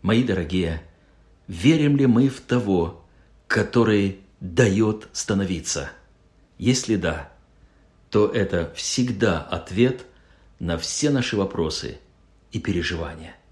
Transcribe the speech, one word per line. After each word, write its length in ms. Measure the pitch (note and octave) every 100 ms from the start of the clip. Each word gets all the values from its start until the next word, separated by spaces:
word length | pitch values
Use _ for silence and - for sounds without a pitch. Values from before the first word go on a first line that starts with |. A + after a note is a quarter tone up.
Мои 200 | - A2+
дорогие, 600 | B2+ F2+ D#2+ F#2 E2+ D#2+ - _ _ _ _ _ -
верим 480 | F2 G2 D#3+ D3 C#3
ли 100 | C3+
мы 220 | A#2 C3+
в 120 | -
того, 640 | - B2 G#2 F#2 E2 - - _ _ _ _
который 720 | A2+ G2+ B2 A2 G#2 G2 F#2+ - _
дает 720 | F#2 E2+ A#2 F#2+ A2 G#2+ -
становиться? 760 | - - G2+ F#2+ F2+ D#2 D2+ C#2 - _ _ _ _ _ _
Если 360 | G2 C3 -
да, 380 | G#2+ E2+ D2+ - - _ _ _ _ _ _ _
то 180 | G#2 G#2
это 440 | A#2 F#2+ F2 D#2+ -
всегда 640 | - - B2 G2+ G#2+ D#2+
ответ 680 | D2 E2+ - F2+ B2 - - _ _ _ _ _
на 180 | E2+ E2
все 320 | - - D3
наши 260 | C3+ A#2+ G#2
вопросы 640 | F#2+ - D#2+ - - - _ _ _ _ _
и 80 | -
переживания. 760 | - F2 E2 F2 D#2+ D#2+ E2 - _